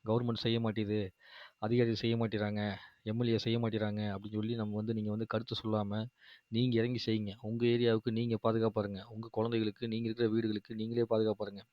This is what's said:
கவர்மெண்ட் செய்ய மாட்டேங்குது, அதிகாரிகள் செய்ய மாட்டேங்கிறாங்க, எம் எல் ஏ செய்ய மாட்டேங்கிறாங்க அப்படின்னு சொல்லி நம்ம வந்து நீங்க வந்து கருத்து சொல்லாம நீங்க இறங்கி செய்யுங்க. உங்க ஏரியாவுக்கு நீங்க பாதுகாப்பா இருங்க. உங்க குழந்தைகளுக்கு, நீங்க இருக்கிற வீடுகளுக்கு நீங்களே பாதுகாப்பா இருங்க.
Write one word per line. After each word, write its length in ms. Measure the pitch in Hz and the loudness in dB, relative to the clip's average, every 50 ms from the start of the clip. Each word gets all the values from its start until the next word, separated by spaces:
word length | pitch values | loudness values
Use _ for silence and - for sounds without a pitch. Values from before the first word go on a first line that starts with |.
| _ | _
கவர்மெண்ட் 380 | 107 110 120 120 120 113 110 - | 2 2 2 2 0 -2 0 0
செய்ய 140 | 117 113 117 | 0 0 2
மாட்டேங்குது, 420 | 117 110 101 113 107 101 107 107 101 95 _ _ _ - - - - - _ | 0 0 0 -2 -2 0 0 -2 -2 -4 _ _ _ -20 -20 -20 -20 -20 _
அதிகாரிகள் 420 | _ 107 107 117 123 120 117 110 104 | _ -2 2 4 4 4 4 2 0
செய்ய 160 | - 117 117 | 0 0 2
மாட்டேங்கிறாங்க, 460 | 117 117 107 110 104 104 104 104 104 104 104 95 95 - - _ _ _ | 2 0 0 0 0 -2 -2 -2 -2 -2 -2 -4 -6 -12 -20 _ _ _
எம் 160 | 113 110 117 | -4 -2 0
எல் 80 | 123 | 2
ஏ 100 | 117 113 | 2 2
செய்ய 200 | 107 - 117 113 117 | 2 2 0 0 2
மாட்டேங்கிறாங்க 420 | 117 113 107 107 107 107 104 104 107 104 | 0 0 0 0 -2 -2 -2 -2 -2 -4
அப்படின்னு 240 | 98 98 104 104 107 | -4 -6 -8 -6 -4
சொல்லி 220 | 107 107 110 117 | -4 -2 -2 -2
நம்ம 200 | 117 107 107 104 | -2 -4 -4 -2
வந்து 180 | 107 107 110 113 | -4 -2 -2 -2
நீங்க 160 | 110 107 107 | -2 -2 -2
வந்து 180 | 104 110 113 | -2 -4 -4
கருத்து 280 | - - 110 117 - 113 | -2 -4 -4 -4 -4 -8
சொல்லாம 360 | - - 110 107 107 104 101 104 107 110 123 _ _ - - - - _ | -6 -2 0 0 0 0 -2 -2 -4 -4 -6 _ _ -20 -20 -20 -20 _
நீங்க 260 | _ 110 117 123 127 117 | _ 0 2 2 4 4
இறங்கி 220 | 113 113 120 123 113 - | 2 2 2 -2 -2 0
செய்யுங்க. 280 | 117 110 110 107 101 95 - | 0 0 0 0 -4 -8 -8
உங்க 220 | - 107 113 117 120 | -6 -6 -2 2 4
ஏரியாவுக்கு 460 | 120 120 120 120 117 113 110 - 123 | 4 4 6 4 4 4 4 2 0
நீங்க 260 | 110 113 120 120 113 107 - | 0 0 0 0 0 2 2
பாதுகாப்பா 360 | 113 110 113 113 110 - 110 | 2 2 4 2 2 2 0
இருங்க. 220 | 101 101 98 95 - | -2 -2 -6 -8 -10
உங்க 200 | - 110 110 113 117 | -12 -12 -12 -12 -6
குழந்தைகளுக்கு, 560 | - 110 110 117 117 113 110 107 101 - 120 | -2 -2 0 2 2 2 0 0 -2 -4 -6
நீங்க 180 | 117 110 113 117 | -4 -2 -2 -2
இருக்கிற 220 | 113 110 120 120 110 | -4 0 2 2 2
வீடுகளுக்கு 460 | 107 113 113 110 107 104 _ - 117 | 4 2 2 2 -2 -2 _ -8 -6
நீங்களே 300 | 110 110 113 117 120 117 - | -6 -4 -2 0 0 2 4
பாதுகாப்பா 320 | 113 110 110 110 104 - | 4 4 4 2 0 -2
இருங்க. 220 | 107 101 98 98 - _ | -4 -8 -8 -14 -18 _